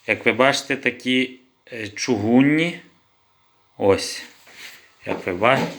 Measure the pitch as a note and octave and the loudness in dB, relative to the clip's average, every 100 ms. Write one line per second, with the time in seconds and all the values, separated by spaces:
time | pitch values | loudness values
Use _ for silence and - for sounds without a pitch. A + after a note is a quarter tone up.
0 | - G#2 A#2+ A2 C3 C3+ - C3+ B2+ A#2+ | -4 -2 0 2 2 2 -4 -4 -4 -4
1 | B2+ B2+ B2+ - _ _ - A#2+ G#2 - | -2 -2 -2 -8 _ _ -18 -12 -12 -8
2 | - A2+ G#2 A#2+ C#3+ D3+ E3+ - - _ | -2 0 4 4 4 2 -2 -6 -18 _
3 | _ _ _ _ _ _ _ - G2+ F#2 | _ _ _ _ _ _ _ -2 2 2
4 | - - - - - - - - _ _ | 0 -10 -14 -20 -20 -20 -20 -20 _ _
5 | - - - F2+ A2+ C3+ E3+ | -8 -8 -6 0 2 2 0